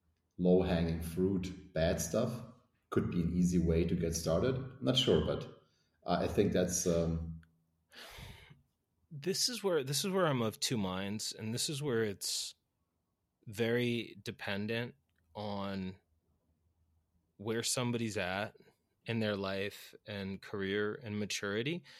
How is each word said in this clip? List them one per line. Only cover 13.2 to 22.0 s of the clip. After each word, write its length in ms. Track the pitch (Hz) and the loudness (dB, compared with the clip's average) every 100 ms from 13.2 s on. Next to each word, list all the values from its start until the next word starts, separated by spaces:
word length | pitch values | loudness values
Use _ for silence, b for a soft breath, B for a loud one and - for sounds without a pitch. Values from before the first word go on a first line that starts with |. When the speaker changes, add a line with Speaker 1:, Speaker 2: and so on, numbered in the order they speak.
| _ _ - | _ _ -10
Speaker 2:
very 680 | 104 113 120 123 117 107 92 | -2 0 2 2 0 -4 -10
dependent 720 | 117 - - 101 107 113 123 - _ _ _ | -12 -8 -4 -2 -2 -2 -4 -10 _ _ _
on 600 | 104 104 101 98 98 92 92 _ _ _ _ _ _ _ _ _ _ _ _ _ - | -8 -6 -4 -4 -4 -6 -10 _ _ _ _ _ _ _ _ _ _ _ _ _ -10
where 240 | 104 113 | -4 -2
somebody's 540 | - - 123 120 113 101 | -2 0 0 0 -2 -2
at 380 | 90 95 107 - - _ _ _ | -2 0 -4 -8 -20 _ _ _
in 160 | - 113 | -4 0
their 160 | 107 101 | 0 0
life 580 | 98 98 101 - - - - | -2 -2 -4 -6 -16 -18 -10
and 340 | 101 98 95 | -8 -6 -8
career 600 | - 104 95 104 104 104 | -8 -4 -2 0 0 -4
and 140 | 110 104 | -6 -4
maturity. 640 | 104 - 101 104 127 175 B B | -4 -4 -4 -2 -2 -6 B B